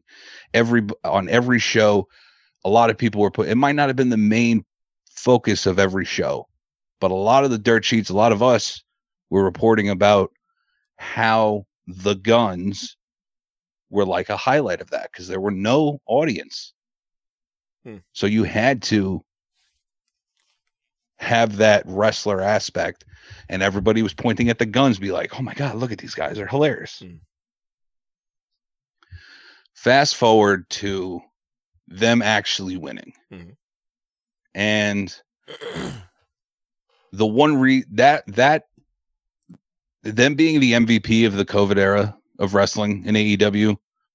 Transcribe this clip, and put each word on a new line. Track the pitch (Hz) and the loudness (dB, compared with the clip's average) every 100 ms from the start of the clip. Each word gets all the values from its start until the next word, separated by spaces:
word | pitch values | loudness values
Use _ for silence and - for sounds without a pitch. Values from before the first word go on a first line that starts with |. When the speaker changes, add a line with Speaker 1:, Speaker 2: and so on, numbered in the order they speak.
| _ - - - - | _ -20 -20 -20 -4
Speaker 1:
every, | 113 117 120 104 - | 0 2 2 0 -6
on | 87 90 90 | -2 -2 0
every | 113 123 120 | 0 2 0
show, | - 113 107 104 95 _ _ _ _ _ | 0 2 4 4 0 _ _ _ _ _
a | 92 | 0
lot | 110 117 | 2 4
of | 110 | 2
people | 117 101 | -2 0
were | 101 | 0
put, | - 107 | 0 -2
it | 113 | 0
might | 139 147 | 0 0
not | 143 | -2
have | 131 | 0
been | 127 | 0
the | 113 | 2
main | 107 110 120 113 - _ _ _ _ | 2 2 2 0 -2 _ _ _ _
focus | - - 123 - 98 98 | -6 2 2 2 -2 0
of | 90 | 0
every | 98 95 92 | 0 0 -6
show, | - 64 69 - _ _ _ _ - | -4 -4 -6 -10 _ _ _ _ -6
but | 95 | -4
a | 92 | -2
lot | 101 135 | 2 2
of | 139 | 2
the | 117 | 0
dirt | 107 113 | 2 2
sheets, | - 113 101 | 2 -2 0
a | 95 | 2
lot | 117 | 2
of | 104 | 4
us | 123 117 - - _ _ _ _ - | 2 2 -2 -12 _ _ _ _ -4
were | 98 | 0
reporting | 95 87 113 110 101 | 0 2 2 2 2
about | 95 101 104 92 _ _ _ _ _ _ - | 2 4 4 2 _ _ _ _ _ _ -18
how | - - 113 110 110 104 98 _ - | -12 -4 0 2 0 -2 -8 _ -20
the | 90 98 | -6 -4
Guns | 98 101 113 113 90 95 98 - - _ _ _ _ _ _ _ _ _ | -2 2 2 2 -4 -6 -8 -12 -18 _ _ _ _ _ _ _ _ _
were, | 98 95 | -2 -2
like, | 87 92 | -2 -4
a | 101 | -4
highlight | - 143 123 87 | 0 0 0 -6
of | - | -8
that, | - - | -10 -10
'cause | - 90 | -16 -10
there | 92 | -6
were | 98 | -6
no | 95 104 135 151 143 - | -4 0 0 0 -4 -4
audience. | 120 160 92 - - - _ _ _ _ _ _ _ _ _ _ _ | -2 -2 -4 -10 -18 -20 _ _ _ _ _ _ _ _ _ _ _
Speaker 2:
Hmm. | - 104 _ | -20 -20 _
Speaker 1:
So | - 101 | -6 -2
you | 107 95 | 0 -2
had | 107 120 131 | 0 -2 -2
to | - 107 95 87 - _ _ _ _ _ _ _ _ _ _ _ _ _ _ _ _ _ _ - | -2 -2 -2 -6 -10 _ _ _ _ _ _ _ _ _ _ _ _ _ _ _ _ _ _ -12
have | - 117 113 101 | -2 0 0 2
that | 107 104 - | 4 4 2
wrestler | 95 107 104 104 98 | -2 -2 -2 -4 -2
aspect, | 95 107 - - 85 - _ - - - - | 0 -2 -4 -6 -6 -8 _ -20 -20 -20 -10
and | 95 | -4
everybody | 98 98 95 110 | -2 -2 0 0
was | 107 | -2
pointing | - 120 110 120 | -4 -4 -2 -2
at | 113 | -2
the | 113 | -2
Guns, | 110 139 98 | 2 2 2
be | 98 | -4
like, | 90 80 - | -6 -8 -10
"Oh | |
my | 127 | -10
God, | - 139 113 | -8 -8 -6
look | 123 | -8
at | 107 | -8
these | - - | -12 -8
guys, | 76 107 | -8 -8
they're | 98 | -6
hilarious." | 131 151 123 - - | 0 0 -2 -10 -18
Speaker 2:
Hmm. | 92 85 _ _ _ _ _ _ _ _ _ _ _ _ _ _ _ _ _ _ _ - - - - _ _ | -20 -20 _ _ _ _ _ _ _ _ _ _ _ _ _ _ _ _ _ _ _ -20 -20 -20 -20 _ _
Speaker 1:
Fast | _ 117 135 143 - | _ 2 2 2 2
forward | 120 110 104 98 90 | 4 4 4 2 -4
to | - 101 98 92 87 - _ _ _ _ _ _ | -10 -8 -6 -8 -12 -16 _ _ _ _ _ _
them | 92 113 120 | -2 0 2
actually | 107 107 101 - 95 92 | 2 -2 -2 -6 -8 -10
winning. | 71 53 - _ _ | -12 -16 -20 _ _
Speaker 2:
Mm-hmm. | 95 87 _ _ _ _ _ _ _ _ _ _ - | -20 -20 _ _ _ _ _ _ _ _ _ _ -4
Speaker 1:
And | 104 107 104 101 95 - _ _ - | -2 0 -2 -4 -6 -12 _ _ -20
Speaker 2:
<clears throat> | - - 80 131 123 90 _ _ _ _ _ _ _ _ _ _ | -18 -14 -12 -12 -14 -20 _ _ _ _ _ _ _ _ _ _
Speaker 1:
the | 95 110 | -2 0
one | 110 151 143 | 4 4 4
re-, | 131 131 - | 2 2 0
that, | 104 131 151 - | 2 4 4 -2
that, | 104 131 156 - _ _ _ _ _ _ _ _ - _ _ _ _ | 0 2 2 -4 _ _ _ _ _ _ _ _ -20 _ _ _ _
them | 110 107 127 147 | -6 2 2 4
being | 160 156 | 2 4
the | 131 | 4
M | 117 117 | 4 4
V | 113 | 2
P | 110 113 113 | 2 2 2
of | |
the | 98 98 | 0 -2
covid | 101 101 98 | 0 2 2
era | 98 101 101 - _ - | 2 0 -2 -6 _ -6
of | 98 | -2
wrestling | 98 98 110 104 101 87 | 2 0 0 -4 -4 -2
in | 107 | 0
A | |
E | 107 104 | 2 2
W | 104 104 107 101 _ _ _ | 0 2 0 -2 _ _ _